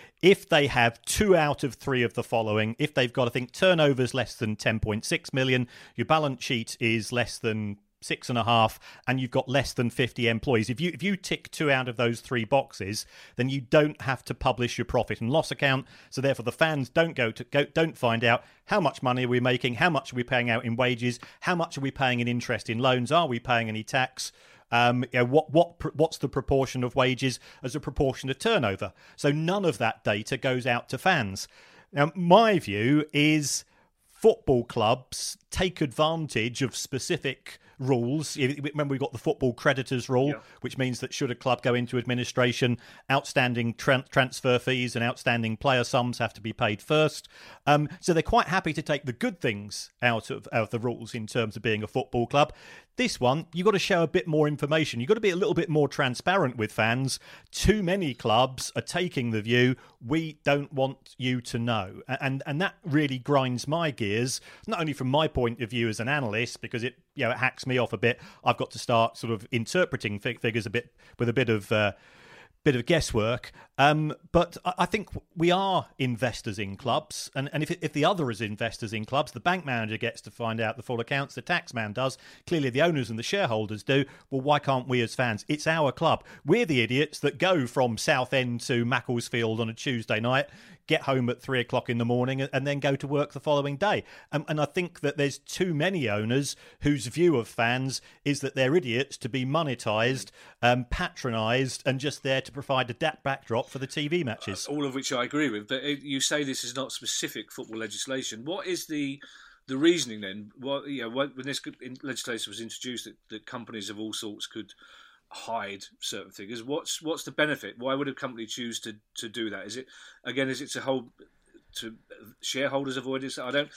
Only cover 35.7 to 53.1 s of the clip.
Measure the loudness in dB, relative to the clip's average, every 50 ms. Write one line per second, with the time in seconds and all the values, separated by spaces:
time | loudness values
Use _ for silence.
35.7 | 0 -2 -4 -2 0 0 0 0 0 -2 -4 -4 -2 -2 -2 -2 -2 -2 -4 -4
36.7 | -4 -6 -8 -6 -6 -6 -4 -4 -4 -2 -2 -6 -6 _ -12 -20 -20 -20 _ -20
37.7 | _ -6 -2 0 0 2 2 0 -2 -2 -4 -4 -2 0 0 0 0 -2 -6 -6
38.7 | -4 -4 -2 -2 -2 -2 -4 -4 -6 -4 -2 -2 -2 0 0 -2 0 2 2 2
39.7 | 2 2 -2 -2 -2 -4 -2 0 2 2 2 2 0 -4 -8 -18 -18 -10 -10 -8
40.7 | -4 -2 -2 -2 -2 -4 -8 -8 -4 -4 -2 -2 -2 -2 0 0 0 2 2 2
41.7 | 2 2 0 0 -2 -2 0 0 -2 -2 -2 -2 2 2 2 2 2 2 2 2
42.7 | 2 0 -4 -16 -20 -10 -2 0 0 0 0 0 0 2 2 2 0 0 -2 -2
43.7 | -4 -2 2 2 2 2 2 0 2 2 2 2 0 -2 2 2 2 4 2 0
44.7 | 0 0 0 -2 -2 0 -2 -2 -2 -2 0 0 2 2 0 -2 -2 0 2 2
45.7 | 4 2 2 2 2 2 2 2 0 -2 -4 -4 -4 -6 -8 -8 -2 0 0 0
46.7 | 0 -2 -2 2 4 4 4 2 0 -4 -16 -18 -20 -20 -20 -20 -14 -4 2 4
47.7 | 4 4 4 0 -6 -6 0 2 2 2 2 2 2 2 2 2 0 -2 0 -2
48.7 | -4 -4 -2 -2 -2 -2 -2 -6 -6 -4 -4 -4 -4 -2 -2 -2 -2 -2 -6 -10
49.7 | -12 -12 -14 -14 _ 0 2 2 2 2 -2 -6 -10 -10 -8 -4 -2 -2 -2 -2
50.7 | -4 -4 -4 -4 -6 -6 -10 -12 -10 -10 -8 -4 -2 -2 -2 -2 -4 -4 -2 -2
51.7 | 0 0 -2 -4 -4 -4 -4 -2 0 -2 0 2 4 2 2 2 0 -18 -20 -20
52.7 | -20 -20 -20 _ _ -2 -2 -2